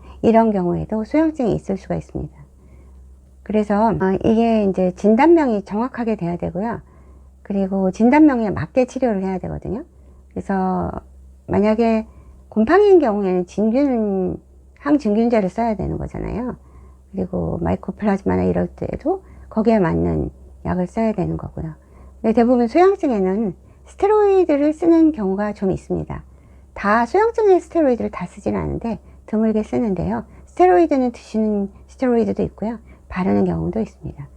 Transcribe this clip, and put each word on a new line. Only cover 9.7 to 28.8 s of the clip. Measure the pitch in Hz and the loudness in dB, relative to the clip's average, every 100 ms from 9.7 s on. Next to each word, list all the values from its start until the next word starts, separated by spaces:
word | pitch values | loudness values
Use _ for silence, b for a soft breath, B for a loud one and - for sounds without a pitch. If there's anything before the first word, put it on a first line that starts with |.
| 208 339 b b b b | -8 -10 b b b b
그래서 | 190 180 190 185 180 170 - - - - - - | -12 -4 -2 -2 -2 -4 -8 -16 -20 -20 -18 -4
만약에 | 190 208 214 226 220 220 b b b - | 0 2 2 2 0 -4 b b b -6
곰팡이인 | 220 226 370 415 370 | -2 2 4 6 6
경우에는 | 262 208 190 185 180 | 4 0 0 0 -2
진균, | - 220 240 285 240 208 190 180 170 - - - - | -2 0 2 0 0 -2 -2 -4 -6 -14 -20 -20 -8
항진균제를 | 294 294 214 208 233 233 185 | -2 0 0 0 2 2 0
써야 | - 233 190 | -2 -4 -4
되는 | 156 160 | -6 -6
거잖아요. | - 50 53 165 247 - b b b b - | -8 -8 -8 -8 -8 -12 b b b b -12
그리고 | 190 185 185 165 165 | -8 -6 -4 -4 -4
마이코플라즈마나 | 170 185 - - 208 196 190 185 | -4 -4 -6 -4 -2 -2 -2 0
이럴 | 185 175 175 | 0 -2 -4
때도 | - - - 294 381 b b b | -6 -8 -6 -4 -6 b b b
거기에 | - 220 220 | -2 0 2
맞는 | 165 165 170 156 147 - - - 175 | 2 0 -2 -2 -4 -10 -20 -12 -6
약을 | 180 180 | -4 -4
써야 | - 226 | -2 -2
되는 | 208 160 160 | -2 -4 -4
거고요. | - - 160 156 b b b b | -8 -10 -12 -14 b b b b
근데 | 220 | 0
대부분 | 226 233 247 233 | 2 4 2 2
소형증에는 | 302 370 392 302 214 185 196 220 - b b - | 4 4 4 0 0 0 -2 -4 -8 b b -16
스테로이드를 | - 392 427 403 381 349 285 294 | -2 2 4 4 2 2 2 0
쓰는 | 302 339 330 320 | 0 2 4 4
경우가 | 311 190 190 208 | 2 -4 -2 -4
좀 | 202 190 | -4 -4
있습니다. | 151 - 175 151 67 - b b b b | -4 -4 -6 -6 -12 -14 b b b b
다 | - 196 220 240 | -6 -2 0 0
소형증의 | 370 453 453 415 359 | 0 0 2 4 4
스테로이드를 | - - 285 240 208 | 2 0 2 0 -4
다 | - 175 | -8 -14
쓰지는 | - 208 202 | -8 -6 -4
않은데 | 156 139 | -4 -6